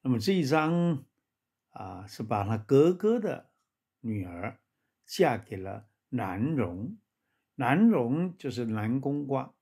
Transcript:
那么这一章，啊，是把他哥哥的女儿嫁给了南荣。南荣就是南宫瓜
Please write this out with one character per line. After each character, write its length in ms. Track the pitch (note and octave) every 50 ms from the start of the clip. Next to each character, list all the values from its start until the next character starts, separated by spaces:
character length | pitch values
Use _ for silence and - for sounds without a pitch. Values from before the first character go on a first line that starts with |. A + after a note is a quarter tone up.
那 80 | _ C3+
么 80 | B2+ A2+
这 140 | G#2+ F#3+
一 120 | G3 F#3 D#3+
章， 640 | C3 D#3 D#3 D#3 D#3+ E3+ F3 E3+ E3+ D#3+ C3+ - _ _ _ _ _ _ _ _ _ _ _ _ _
啊， 360 | _ - - F#2 F#2+ - G#2+
是 160 | G2+ - -
把 220 | A2+ G#2+ A#2 G#2 G2+
他 140 | G2+ A2 A2+
哥 340 | G#2+ - C#3 C3+ D3+ E3+
哥 260 | F#3 F3+ - G#3+ A#3 B3
的 320 | A3 F#3 C3 - - _ _ _ _ _ _ _ _ _ _ _
女 260 | - A2+ G#2+ G2+ F#2
儿 340 | F2+ F2 E2+ F#2+ A#2 - _ _ _ _ _ _ _ _ _ _
嫁 320 | - - - F3+ D3 A#2+ A2
给 180 | - - G#2+
了 320 | F#2+ F#2 F#2+ G2+ A2 - _ _ _ _ _
南 320 | B2+ B2 G#2 F#2+ F2+ F#2+
荣。 560 | A#2 D3+ E3 C3+ G#2 E2+ E2+ F#2 A2 D#3+ A3 - _ _ _ _ _ _ _ _ _ _ _
南 340 | - B2+ A#2+ C#3 F3+ A3 A#3
荣 480 | G#3+ D3 A#2+ A#2 C3+ D#3+ F3+ F#3 F3
就 140 | _ - C#3
是 160 | G#2 A#2+ A#2+
南 340 | A2+ A2 G#2+ G#2 G#2+ B2 C#3
宫 260 | C3+ C#3+ C#3+ D3 C#3+
瓜 280 | C3+ C#3 C3 C3 - _ _